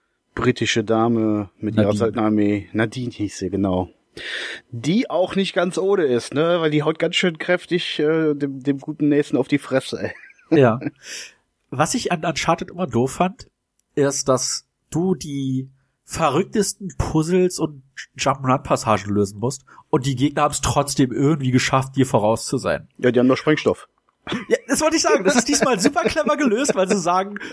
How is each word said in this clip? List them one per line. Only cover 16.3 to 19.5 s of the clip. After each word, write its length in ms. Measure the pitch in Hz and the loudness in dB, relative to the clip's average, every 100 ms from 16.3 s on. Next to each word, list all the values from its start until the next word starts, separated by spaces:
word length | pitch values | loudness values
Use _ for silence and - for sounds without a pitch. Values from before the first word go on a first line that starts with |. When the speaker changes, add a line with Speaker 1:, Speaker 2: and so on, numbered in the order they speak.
| 135 196 226 196 - 196 - | 2 0 0 -2 -4 -8 -4
Speaker 2:
Puzzles 640 | - 156 156 185 185 - | -2 0 2 2 2 0
und 240 | 160 143 - - - - | -6 -6 -20 -20 -16 -4
Jump'n'Run-Passagen 960 | - 139 131 131 - 151 120 107 101 | -2 0 0 0 0 -2 2 0 0
lösen 260 | 101 101 104 | 0 -2 -2
musst 280 | 117 | -6